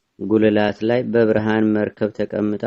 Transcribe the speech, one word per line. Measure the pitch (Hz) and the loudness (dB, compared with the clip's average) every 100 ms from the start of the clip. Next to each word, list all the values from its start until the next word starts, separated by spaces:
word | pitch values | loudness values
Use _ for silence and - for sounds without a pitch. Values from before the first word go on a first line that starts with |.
| _ - | _ -12
ጉልላት | 98 107 107 104 104 - | 0 2 4 2 0 -2
ላይ | 110 120 120 | -2 -2 0
በብርሃን | 113 113 107 107 110 107 | 0 2 2 0 0 2
መርከብ | 107 107 - 107 | 0 -2 -4 -6
ተቀምጣ | - 107 104 104 104 | -4 -6 -4 -4 -4